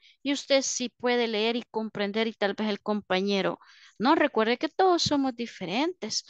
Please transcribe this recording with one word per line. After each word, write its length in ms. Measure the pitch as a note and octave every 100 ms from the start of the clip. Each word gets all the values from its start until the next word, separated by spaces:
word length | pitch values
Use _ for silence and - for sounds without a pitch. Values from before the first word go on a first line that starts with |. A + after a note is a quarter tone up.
| - _
y 100 | C4+
usted 280 | C#4 - C4+
sí 260 | B3+ - B3
puede 380 | _ B3 A#3+ A#3
leer 260 | G#3 A3+ A#3+
y 60 | -
comprender 560 | A3 A3 - G3+ A3 A3+
y 60 |
tal 220 | - G3+ G3+
vez 140 | G#3+
el 120 | G3+
compañero 800 | - G#3 - F#3 G3+ G3 F3 - - - - -
no. 160 | A#3+ E4
Recuerde 420 | D4 A3 A3 B3
que 100 | D#4
todos 340 | - F#4+ E4+
somos 320 | - C#4+ C4+ A#3+
diferentes, 920 | A#3 - E3 G#3+ E4 - G#3+ -